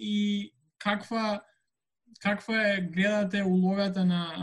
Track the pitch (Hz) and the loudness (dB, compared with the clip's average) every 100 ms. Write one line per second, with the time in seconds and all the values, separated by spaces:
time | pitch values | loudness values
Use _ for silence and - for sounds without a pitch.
0 | 214 208 208 202 202 - _ - 208 208 | -2 0 0 -2 -6 -14 _ -8 -4 -4
1 | - 226 220 208 - _ _ _ _ _ | -4 -4 -2 -4 -8 _ _ _ _ _
2 | _ 226 202 208 - 220 214 196 175 165 | _ -6 -4 -2 -2 0 2 0 -2 0
3 | 202 208 202 202 196 185 185 196 196 190 | 2 2 0 0 2 4 4 2 0 0
4 | 185 175 170 - | 2 0 -2 -8